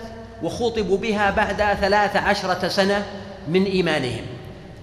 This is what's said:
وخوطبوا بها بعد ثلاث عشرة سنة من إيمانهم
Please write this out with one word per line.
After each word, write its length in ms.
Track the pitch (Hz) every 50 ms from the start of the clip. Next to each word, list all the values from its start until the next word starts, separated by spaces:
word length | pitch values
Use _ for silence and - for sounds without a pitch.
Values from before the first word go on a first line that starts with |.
| - - - - - - - - 151
وخوطبوا 540 | 165 - - 240 233 226 226 202 175 190 190
بها 340 | 226 226 202 208 208 196
بعد 460 | 180 214 208 196 196 185 208 208 202 190
ثلاث 340 | 202 190 202 208 208 196 202
عشرة 520 | 185 160 190 202 196 202 180 180 185 190 170
سنة 360 | - 202 190 196 202 208 196 - - - - - - - - 139
من 160 | 165 185 196
إيمانهم 600 | 202 185 185 175 165 156 147 131 120 113 110 - - - - - - - - - - - -